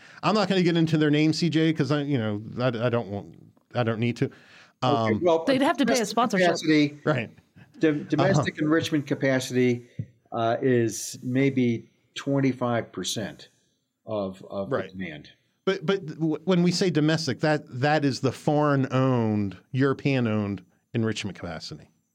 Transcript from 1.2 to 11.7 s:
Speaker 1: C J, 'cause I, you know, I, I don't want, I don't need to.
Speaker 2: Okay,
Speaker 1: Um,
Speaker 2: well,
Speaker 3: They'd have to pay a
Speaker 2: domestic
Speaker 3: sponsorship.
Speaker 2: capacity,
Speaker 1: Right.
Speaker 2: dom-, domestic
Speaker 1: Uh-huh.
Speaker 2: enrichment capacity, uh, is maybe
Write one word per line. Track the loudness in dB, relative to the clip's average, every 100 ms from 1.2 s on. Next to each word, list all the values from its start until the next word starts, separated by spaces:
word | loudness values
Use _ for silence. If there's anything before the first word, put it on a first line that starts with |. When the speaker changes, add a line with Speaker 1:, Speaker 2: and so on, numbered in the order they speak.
| 2
Speaker 1:
C | 2 0
J, | 2 2
'cause | 2 0
I, | 0
you | 0 -2
know, | -2 -4 -6 -2
I, | -2
I | 0 0
don't | 0 -4
want, | -8 -10 -18 -20 _ _ -4
I |
don't | -2 0
need | 0 0
to. | -4
Speaker 2:
Okay, | -6 -20 -20 -20 -4
Speaker 1:
Um, | 0 2 2 2
Speaker 2:
well, | 2 2 2
Speaker 3:
They'd | 2
have | 2 2
to | 2
pay |
a | 0
Speaker 2:
domestic | 0
Speaker 3:
sponsorship. | 0 0 2 2
Speaker 2:
capacity, | 2 2 2 2 0 -2
Speaker 1:
Right. | -2 -4 -12 _ -20 -20 0
Speaker 2:
dom-, | 0 2 -2
domestic | 0 2 2 0 -2
Speaker 1:
Uh-huh. | 0
Speaker 2:
enrichment | 0 0 -2 -2
capacity, | -2 0 0 0 0 2 0 -6 -14 -14 _ -10
uh, | -4 -2 0
is | 2 2 2 -4 -12 -10
maybe | -4 0 2 2 0